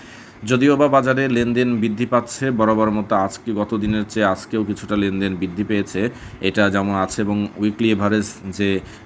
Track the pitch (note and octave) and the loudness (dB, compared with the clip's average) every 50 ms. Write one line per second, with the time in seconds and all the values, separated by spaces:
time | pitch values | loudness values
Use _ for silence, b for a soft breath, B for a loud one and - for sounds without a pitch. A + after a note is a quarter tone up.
0 | B B B B B B B B - G#2+ B2+ B2+ C3 C#3+ C#3+ C3+ D3 C#3+ C3+ C#3 | B B B B B B B B -2 0 2 4 4 4 4 4 4 4 4 4
1 | B2+ B2+ C3 C3 C3+ C3+ B2+ A#2 A#2+ A#2 A#2+ A#2+ B2+ B2 A#2+ A2+ G#2+ A2+ G#2+ G2+ | 4 4 2 2 2 2 2 2 2 2 2 2 2 2 2 2 0 0 0 -2
2 | A#2+ A#2+ - A#2+ A2+ - - - C3+ C3+ B2+ A2 A2 G#2+ A2 G#2+ A2 A2 G#2 G#2+ | -2 0 0 0 0 -2 -6 -4 -2 -2 0 2 2 4 4 4 2 2 2 0
3 | G#2 G2 A2+ G2+ F#2+ G2 - - - - A2 G2+ G#2 G#2 A#2 A2 G#2 G#2+ G#2+ G#2+ | -2 0 0 0 0 0 -4 -6 -8 -4 -4 -2 -2 -2 -2 -2 -2 0 -2 -2
4 | G2+ G#2 - A2 G#2+ G2 F#2 F#2 - - - A2 G#2+ G2 G2+ - - G2 G#2+ G#2 | -4 -4 -2 0 2 2 0 0 -4 -4 -4 -2 -2 -2 -4 -6 -6 -2 0 0
5 | G2+ G2 F#2+ F#2+ G2 G2 F#2+ F2 F2+ F#2 F2 F#2 G#2 G2+ G#2+ G2+ G2+ - - F#2 | 0 0 0 0 -2 -2 -2 -2 -4 -4 -4 -4 -2 0 0 -2 -2 -2 -2 -2
6 | G2+ A#2+ B2+ B B B B B - F#2+ F#2 G#2+ G#2 G2 F#2+ G2+ G2 G2+ G2+ G2 | -2 -2 -4 B B B B B -4 -2 0 2 2 2 2 0 0 0 0 0
7 | F#2+ F#2 - - A2 G2+ G#2 G#2 G2+ G2+ - F2+ G#2 G#2+ G#2 - A2+ A2+ A2 G2 | -2 -2 -2 -2 -2 -2 0 -2 -2 -4 -4 -2 -2 -2 0 0 0 2 2 2
8 | G2+ G2+ G#2 G#2+ G#2 - - - - G2 F2+ F2+ G2+ G2 G2 F#2+ F#2 B B B | 2 0 0 0 0 -4 -8 -10 -12 -10 -4 -2 0 0 0 -2 -4 B B B
9 | B | B